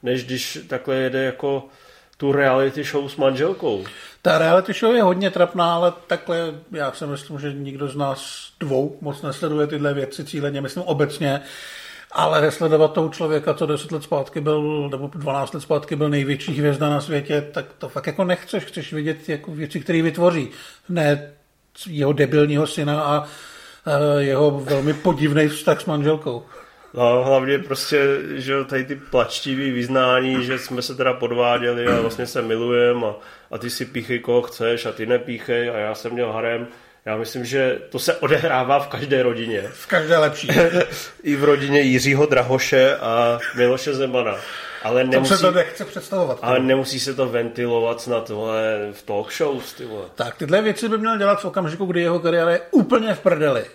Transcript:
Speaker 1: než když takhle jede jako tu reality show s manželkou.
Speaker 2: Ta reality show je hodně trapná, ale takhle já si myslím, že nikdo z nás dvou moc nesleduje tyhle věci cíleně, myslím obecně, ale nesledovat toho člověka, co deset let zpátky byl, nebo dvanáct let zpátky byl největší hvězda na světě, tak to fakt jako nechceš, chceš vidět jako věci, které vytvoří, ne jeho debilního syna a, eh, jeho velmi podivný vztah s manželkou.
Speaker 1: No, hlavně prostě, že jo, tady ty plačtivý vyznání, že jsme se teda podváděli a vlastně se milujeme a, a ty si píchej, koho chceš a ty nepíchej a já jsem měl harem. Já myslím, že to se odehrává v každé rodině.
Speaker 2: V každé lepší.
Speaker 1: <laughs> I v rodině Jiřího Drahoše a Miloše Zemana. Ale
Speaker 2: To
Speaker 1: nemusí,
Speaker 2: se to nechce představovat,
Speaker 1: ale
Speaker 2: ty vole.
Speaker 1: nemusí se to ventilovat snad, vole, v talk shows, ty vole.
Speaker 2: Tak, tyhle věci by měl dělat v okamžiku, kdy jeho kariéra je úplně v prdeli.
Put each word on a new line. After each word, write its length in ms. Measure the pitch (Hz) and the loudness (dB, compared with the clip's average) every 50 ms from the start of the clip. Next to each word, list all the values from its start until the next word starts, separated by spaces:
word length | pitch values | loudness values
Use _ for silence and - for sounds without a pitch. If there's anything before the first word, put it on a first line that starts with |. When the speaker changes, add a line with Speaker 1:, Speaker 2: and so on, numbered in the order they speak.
| - | -2
Speaker 1:
než 220 | 123 127 131 120 | -2 -4 -4 -4
když 340 | 123 127 123 - - - - - - | -6 -6 -6 -6 -8 -10 -12 -10 -8
takhle 280 | - 127 - - 131 | -8 -6 -4 -2 -2
jede 280 | 131 131 131 131 131 135 | 0 0 0 0 0 -2
jako 400 | 131 123 - - 139 139 135 135 - _ _ _ - - - _ _ _ _ | -2 -4 -2 -2 -2 -2 -2 -4 -10 _ _ _ -20 -20 -20 _ _ _ _
tu 140 | - 139 | 0 2
reality 520 | 139 139 139 131 127 131 135 135 135 151 143 | 2 4 4 4 4 4 2 2 0 -4 -8
show 260 | - - 147 143 139 | -4 -4 -4 -4 -4
s 60 | 139 | -4
manželkou. 680 | - 139 135 135 127 147 170 190 - 190 147 110 98 95 - - - - - - _ | 0 2 2 2 2 0 -2 -2 -2 -2 -2 -2 -2 -6 -10 -14 -16 -20 -20 -20 _
Speaker 2:
Ta 160 | _ - 156 156 | _ 2 4 4
reality 360 | 160 160 170 185 185 - 196 | 4 6 4 4 4 2 -4
show 220 | - - 220 240 | 0 2 4 4
je 80 | 240 214 | 6 6
hodně 280 | 185 180 180 202 190 | 4 4 2 0 -2
trapná, 440 | 180 180 175 175 - 185 175 170 170 | 2 2 2 2 2 0 0 2 2
ale 180 | 165 175 175 175 - - _ | 2 2 0 0 -2 -6 _
takhle 300 | 180 180 - - 170 165 170 165 151 147 - - | -6 -6 -2 -4 -4 -4 -2 -6 -8 -12 -16 -12
já 200 | 196 160 143 135 | -8 -6 -6 -6
si 140 | - - 160 147 | -6 -6 -8 -8
myslím, 320 | 143 139 - - 156 139 | -8 -8 -10 -12 -12 -8
že 140 | 143 147 139 | -8 -8 -8
nikdo 340 | 143 139 139 135 135 147 139 | -8 -10 -10 -8 -6 -8 -6
z 80 | 131 | -4
nás 540 | 147 143 139 135 135 - - - - - - _ _ | -4 -2 -2 -4 -6 -8 -14 -14 -16 -18 -20 _ _
dvou 380 | 175 143 139 131 135 151 143 - | -4 0 0 0 0 0 -4 -8
moc 200 | - 147 143 - | -10 -10 -10 -8
nesleduje 460 | - 147 131 - - 160 151 151 147 147 | -8 -8 -6 -4 -4 -2 0 0 0 0
tyhle 260 | 156 147 143 143 143 | 0 -2 -2 -2 0
věci 320 | 143 135 135 - - 151 | -2 -4 -6 -6 -12 -12
cíleně, 360 | 147 - 151 143 143 143 139 | -8 -6 -4 -4 -4 -4 -4
myslím 220 | 139 135 - 180 180 | -6 -6 -6 -6 -4
obecně, 580 | 180 156 139 151 139 - - 160 143 135 143 - - - - - - - - - - - - - _ | -2 0 0 0 0 0 -2 -2 -2 -2 -2 -6 -10 -18 -16 -16 -16 -18 -18 -18 -18 -20 -20 -20 _
ale 300 | - - 160 156 156 156 | -2 0 0 2 4 4
nesledovat 520 | 147 156 147 - 170 160 156 151 156 151 151 | 2 2 2 0 0 2 6 6 6 4 4
toho 160 | 185 160 156 | 0 -2 -2
člověka, 440 | 151 - 175 156 156 147 143 - 143 | -2 -4 -2 0 0 0 0 0 -2
co 120 | - 175 | 0 0
deset 260 | 147 151 143 - 156 | -2 -2 -4 -4 -6
let 120 | 165 151 147 | -8 -8 -4
zpátky 380 | - - 143 135 - - 160 | -2 -2 -2 -2 -4 -6 -6
byl, 460 | 147 151 151 151 151 151 151 151 143 143 | -2 0 0 0 0 -2 -2 -2 -4 -4
nebo 160 | 135 131 139 143 139 | -6 -6 -8 -8 -10
dvanáct 380 | 175 147 151 135 139 139 131 - | -8 -6 -4 -2 -2 -4 -4 -6
let 80 | 156 | -12
zpátky 340 | - - 160 147 143 - 160 | -4 -2 -2 -2 -2 -4 -2
byl 140 | 143 151 147 | -2 0 0
největší 440 | 147 143 139 135 143 135 - - 156 139 | 2 0 0 0 -2 -4 -4 -6 -4 0
hvězda 300 | 147 147 143 135 151 147 | 2 0 2 2 0 0
na 120 | 147 143 | 0 -2
světě, 460 | 139 - 160 143 139 - 151 147 143 147 - | -2 -2 -4 -4 -2 -2 -2 -2 -2 -4 -8
tak 120 | - 139 - - _ | -10 -10 -10 -14 _
to 120 | - 143 | -14 -8
fakt 180 | - 139 - - | -8 -6 -6 -6
jako 160 | 147 147 190 | -2 -2 0
nechceš, 400 | 180 180 - - - - 202 151 | 0 0 -4 -4 -6 -6 -6 -6
chceš 300 | - - - 143 - - | -6 -10 -12 -10 -8 -6
vidět 360 | 151 151 156 156 151 - - | -4 -4 -4 -4 -6 -6 -8
jako 220 | 156 147 - - | -8 -8 -8 -12
věci, 280 | 160 151 156 151 - 175 | -10 -10 -10 -6 -8 -8
které 220 | 139 - 175 165 | -4 0 2 2
vytvoří, 480 | 160 165 156 160 170 180 170 160 135 107 - - - - - _ _ - | 2 2 2 4 4 4 4 2 -4 -4 -8 -16 -20 -20 -20 _ _ -4
ne 420 | 180 170 156 147 147 147 147 143 - _ _ _ _ _ _ _ _ - - 190 | -2 2 2 2 2 0 -2 -12 -20 _ _ _ _ _ _ _ _ -18 -16 -10
jeho 260 | 165 147 143 139 147 | -4 0 0 2 4
debilního 540 | 139 147 131 135 151 147 147 147 143 156 147 | 4 2 4 6 4 4 4 4 0 0 0
syna 340 | - - 151 147 147 151 | -2 -4 -2 -2 -2 0
a, 260 | 156 143 147 151 147 - - - - - - - - - - - _ 165 | 0 2 0 0 0 -4 -14 -20 -20 -20 -20 -20 -20 -20 -20 -14 _ -2
eh, 360 | 147 143 147 147 147 143 143 | 0 2 4 4 4 2 2
jeho 280 | 139 135 135 151 147 | 2 2 4 4 4
velmi 420 | 143 143 135 135 143 135 135 151 151 | 2 0 -2 0 0 2 2 0 -2
podivný 540 | 151 - 180 165 135 151 151 143 156 156 151 | 2 2 0 2 2 2 2 4 4 4 2
vztah 340 | 147 - - - 156 - | 2 0 2 2 2 2
s 40 | - | 0
manželkou. 600 | - 156 147 143 147 156 151 151 147 120 120 117 - - - - - _ _ - - - | -4 -2 0 2 2 0 0 -2 -6 -8 -8 -10 -14 -20 -20 -20 -20 _ _ -20 -12 -2
Speaker 1:
No, 300 | 120 123 120 120 123 127 | 2 4 4 4 4 4
hlavně 360 | 135 135 131 131 135 143 139 | 4 4 4 4 2 0 0
prostě, 400 | - - 135 131 - - 147 147 139 139 139 143 151 156 147 | 0 -4 -6 -4 -2 0 2 4 4 4 2 0 -2 -6 -8
že 160 | 139 127 131 135 | -8 -4 -2 -2
jo, 100 | 139 135 | -2 -2
tady 200 | 135 139 131 127 | -2 -4 -4 -4
ty 100 | 131 143 | -4 -8
plačtivý 760 | 135 - - - 127 117 - - - - 147 135 131 139 135 | -12 -10 0 2 2 2 2 -2 -8 -6 -4 -4 -2 -2 -2
vyznání, 760 | 127 123 120 123 131 131 127 127 127 127 131 131 131 131 123 | -2 -2 -2 0 2 2 4 4 4 4 2 2 0 0 0
že 140 | 120 131 127 | -2 -4 -6
jsme 220 | - - 131 123 | -6 -6 -6 -6
se 140 | 123 - 135 | -6 -6 -4
teda 180 | 123 127 127 123 | 0 0 0 0
podváděli 720 | 123 123 117 120 120 120 120 120 123 123 120 120 120 120 120 | 0 -2 -2 0 2 2 2 2 2 0 -2 -2 0 0 0
a 140 | 120 120 | 2 2
vlastně 260 | 117 113 113 - 123 120 | 0 -2 -2 -4 -8 -6
se 140 | - 131 | -4 -4
milujeme 640 | 117 113 110 113 117 120 123 120 120 120 123 120 117 107 | -2 -2 -2 -2 0 2 2 4 4 4 2 2 -2 -4
a, 80 | 104 - - - - - - _ | -6 -8 -14 -20 -20 -20 -18 _
a 60 | - 107 | -12 -10
ty 120 | 107 120 | -8 -8
si 160 | 117 - 131 | -8 -8 -8
píchej, 340 | - - 123 110 101 123 120 | -8 -8 -8 -6 -4 -6 -4
koho 220 | 120 - 120 123 | -2 2 2 2
chceš 440 | 120 - - - 117 113 120 117 - | 2 0 -6 -4 -2 0 0 -2 -4
a 60 | 120 | -8
ty 140 | 104 - 113 | -6 -6 -2
nepíchej 640 | 110 123 123 120 - 120 110 - - 123 120 120 120 | 0 0 0 0 -4 -10 -10 -4 -2 -2 0 0 -2
a 80 | 117 107 | -2 -4
já 180 | 104 107 107 | -4 -4 -6
jsem 160 | - - 120 | -6 -8 -8
měl 200 | 120 120 123 113 | -4 -4 -4 -2
harem. 360 | 107 110 113 117 117 117 120 120 - - - - _ _ _ | -2 -4 -2 -2 -2 -4 -6 -8 -14 -20 -20 -20 _ _ _
Já 120 | 113 110 110 | -6 -6 -4
myslím, 280 | 113 113 - 131 123 | -6 -6 -6 -8 -6
že 340 | 120 131 139 135 127 123 - - - | -2 0 2 2 2 0 -2 -6 -8
to 100 | - 127 | -8 -4
se 160 | - - 160 | -2 -2 -2
odehrává 640 | - - 135 151 160 151 165 139 127 127 120 139 143 | 0 2 2 2 2 2 2 0 0 2 4 2 2
v 80 | 139 - | 2 0
každé 360 | - - 139 143 139 131 123 | -8 -8 -2 0 2 2 2
rodině. 380 | 123 117 113 113 113 110 101 95 107 | 2 0 -2 -4 -4 -4 -4 -4 -6
Speaker 2:
V 160 | - - - - | -12 -14 -6 0
každé 300 | 196 175 156 156 170 165 | 0 0 4 4 4 4
lepší. 300 | 151 147 - - - - 151 - 175 170 170 180 - - | 4 4 0 -2 -4 0 4 4 4 6 4 2 0 0
Speaker 1:
<laughs> 360 | - - - - - _ - | -4 -12 -12 -14 -16 _ -2
I 120 | 147 143 | -2 0
v 80 | 139 143 | 2 4
rodině 380 | 147 143 143 139 139 139 147 | 4 4 4 2 2 4 4
Jiřího 440 | 143 131 127 127 123 139 139 135 151 | 4 6 4 4 4 4 4 4 4
Drahoše 720 | 151 139 123 120 120 131 131 - - - 131 131 135 143 | 4 4 2 4 2 2 0 2 4 4 6 6 6 4
a 440 | - - 117 113 117 120 117 117 117 - - - | 2 0 0 2 4 4 4 2 0 -2 -6 0
Miloše 380 | 123 123 123 127 127 - 151 143 | 2 4 4 4 2 0 -4 -2
Zemana. 420 | 131 135 127 123 123 117 110 101 95 - - - - - - - - - | -2 -2 0 0 0 0 0 -2 -4 -8 -12 -12 -12 -12 -12 -14 -8 -4
Ale 200 | 110 120 127 131 | 0 2 2 4
Speaker 2:
To 60 | 131 | 4
Speaker 1:
nemusí, 220 | 131 131 131 131 196 | 4 4 4 4 4
Speaker 2:
se 60 | 180 | 4
to 100 | 170 185 | 4 4
nechce 340 | 170 - 127 - - - 202 | 4 4 2 0 -2 -10 -10
představovat, 540 | - - - - - 196 190 175 139 123 - | -10 -10 -12 -10 -4 -2 -2 0 0 -2 -4
Speaker 1:
ale 140 | - 120 127 | 0 2 2
Speaker 2:
ty 40 | 127 | 2
vole. 60 | 127 131 | 4 4
Speaker 1:
nemusí 320 | 131 135 131 131 143 127 | 2 2 2 -2 -4 -6
se 140 | - 139 135 | -4 -6 -2
to 160 | 135 135 123 | -2 -2 0
ventilovat 720 | 117 120 117 117 117 123 120 120 120 117 113 117 117 117 | 0 -2 -2 -2 -4 -4 -2 0 2 2 2 0 -2 -4
snad, 280 | - 127 120 113 113 113 | -4 -2 -2 -2 -2 -4
vole, 600 | 110 104 110 113 110 110 110 110 110 104 104 104 | -6 -6 -4 -2 -2 0 0 0 -2 -2 -4 -8
v 100 | 101 - | -10 -12
talk 320 | - - 107 101 110 - - | -10 -6 -4 -4 -4 -4 -4
shows, 400 | - 170 147 139 127 117 - - | -2 -2 -2 -2 -4 -6 -10 -14
ty 120 | - 127 | -14 -12
vole. 200 | 120 107 104 95 87 - | -12 -10 -10 -12 -12 -6
Speaker 2:
Tak, 220 | - 120 120 - - | -6 -6 -6 -6 -8
tyhle 240 | 165 139 170 196 | -2 2 2 2
věci 280 | 214 214 202 - 233 226 | 2 2 -2 -2 -2 -2
by 80 | 214 220 | -2 0
měl 200 | 214 226 226 214 | 0 0 0 2
dělat 240 | 202 196 208 202 | 2 2 2 2
v 40 | - | 0
okamžiku, 400 | 185 - 196 180 156 156 170 202 | -4 -4 -2 -2 -2 -4 -4 -4
kdy 160 | 180 180 175 | -2 0 0
jeho 180 | 170 170 175 175 | 0 2 0 0
kariéra 320 | 165 170 165 170 165 170 | 0 2 2 2 2 2
je 100 | 170 175 - - | 2 0 0 2
úplně 420 | - 269 196 - 254 247 220 226 196 | 2 2 4 4 2 2 2 0 -2
v 60 | - | 2
prdeli. 460 | - 190 175 151 156 147 135 117 104 - - | 2 2 2 4 2 2 2 0 -2 -6 -12